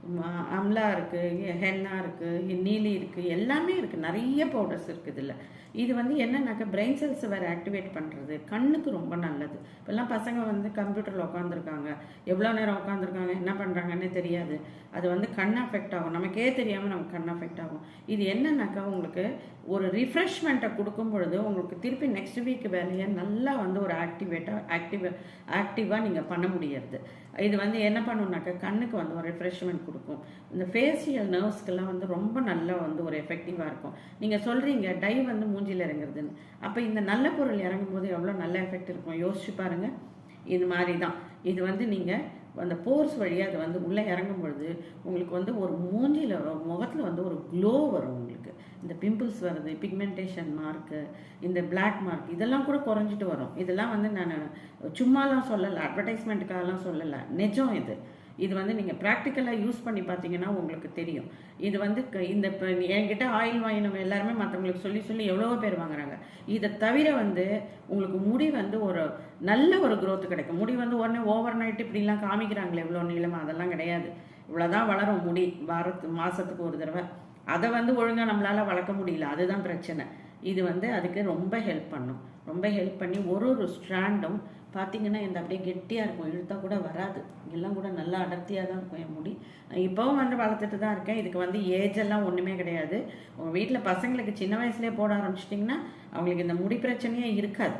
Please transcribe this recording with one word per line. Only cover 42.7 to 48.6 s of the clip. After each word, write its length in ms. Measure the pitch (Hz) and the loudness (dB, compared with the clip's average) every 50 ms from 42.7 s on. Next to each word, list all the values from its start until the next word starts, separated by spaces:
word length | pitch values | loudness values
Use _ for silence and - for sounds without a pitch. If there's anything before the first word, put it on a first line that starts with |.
| 165 | -2
போர்ஸ் 400 | - - 240 269 302 302 - - 240 | -2 2 4 4 6 4 4 2 0
வழியா 260 | 202 175 170 180 196 190 | 0 2 2 2 0 0
அது 100 | - 156 | 0 -2
வந்து 280 | 160 165 175 180 175 | -2 -2 -2 -2 0
உள்ள 160 | 170 190 208 | 0 2 2
இறங்கும் 380 | 208 202 180 185 185 202 190 180 | 2 2 0 0 0 -2 -2 -2
பொழுது, 440 | 165 151 143 139 151 165 165 165 - - - - | -2 -4 -4 -4 -4 -4 -4 -6 -8 -12 -14 -10
உங்களுக்கு 320 | - 175 185 175 180 170 175 | -6 -4 -2 -2 -2 0 -2
வந்து 260 | 180 190 214 247 214 | -2 0 0 0 0
ஒரு 140 | 190 180 175 175 175 180 | 0 0 0 -2 0 0
மூஞ்சில, 720 | 196 226 254 285 302 311 302 233 190 160 147 156 160 156 160 | 2 4 4 4 4 4 2 2 0 0 -2 -2 -4 -4 -4
முகத்துல 380 | 165 170 180 226 - - 311 | -4 -2 -2 -2 -2 -2 -2
வந்து 220 | 247 180 170 170 185 | -2 -2 0 -2 -2
ஒரு 240 | 180 160 147 - - | -2 -2 -4 -6 -2
க்ளோ 380 | 170 180 190 214 247 285 302 277 | 0 4 6 6 6 6 4 4
வரும் 240 | 202 156 135 127 127 123 | 2 0 0 -2 -4 -6
உங்களுக்கு. 340 | 120 117 - - - - - - | -6 -8 -8 -12 -12 -14 -16 -16